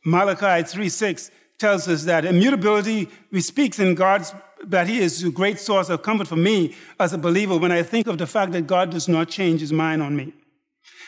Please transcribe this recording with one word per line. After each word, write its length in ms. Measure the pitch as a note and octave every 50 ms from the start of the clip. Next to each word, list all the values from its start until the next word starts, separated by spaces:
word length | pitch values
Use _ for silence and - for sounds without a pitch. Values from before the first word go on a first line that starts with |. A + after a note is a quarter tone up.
| _
Malachi 640 | D#3+ E3+ F3+ F#3 G3+ F#3+ - G3 G3 F3+ E3+ E3 E3+
three 220 | - F#3+ G#3 F3+
six 400 | - - A3 G3+ E3+ - - - _ _ _ _ _ _
tells 280 | - G#3+ G3+ F#3 - F3+
us 160 | E3+ D3+ D3+
that 200 | E3+ F3 E3 D3+
immutability, 840 | F3+ F3+ F3 G3 C4 C#4 G#3+ F3+ G#3+ G#3+ G#3 G3+ G#3+ A3 G#3+ F#3 - - - _ _
we 80 | - F#3
speaks 380 | E3+ - - C#4 C#4+ A#3+ E3+ -
in 160 | G3+ F#3 F3
God's, 400 | D#3 F#3 F#3+ G3 G3+ E3+ - - - - - _ - -
that 220 | G3+ F3 F#3 F3 F3+
he 120 | A3+ B3
is 240 | G3 E3+ C#3 D#3+ F3+
a 60 | F3
great 300 | C3+ F3 F#3 G3+ G#3+ -
source 300 | - - G#3 G3 F3+ D#3
of 120 | F3 D#3+
comfort 260 | - G#3+ G#3+ G#3+ G3 D3+
for 80 | E3
me 380 | D#3+ E3 G3 A3 G3+ E3+ C3+ - - - - - _
as 140 | F#3+ E3+ E3
a 40 | E3+
believer 360 | D3+ F3 E3+ F#3+ G#3 F#3+ F#3+
when 160 | E3 E3 F3
I 120 | F3+ E3+ E3+
think 240 | E3+ - A#3 A3 A3+
of 100 | F#3+ D#3+
the 80 | F3
fact 260 | D3+ - A3 G3 F#3 E3+
that 120 | F3+ E3
God 240 | C#3 F#3 F3+ F#3 F3+
does 180 | E3 E3+ D3 -
not 220 | E3+ D#3+ E3 E3
change 320 | - - G3 F3 E3 D#3+
his 100 | D#3 D3
mind 300 | D#3 D#3+ D#3+ D#3+ D#3+ D#3
on 140 | D3+ C#3+ D3
me. 180 | C#3+ C3 D3+ - _ _ _ _ _ _ _ _ _ _ - - - -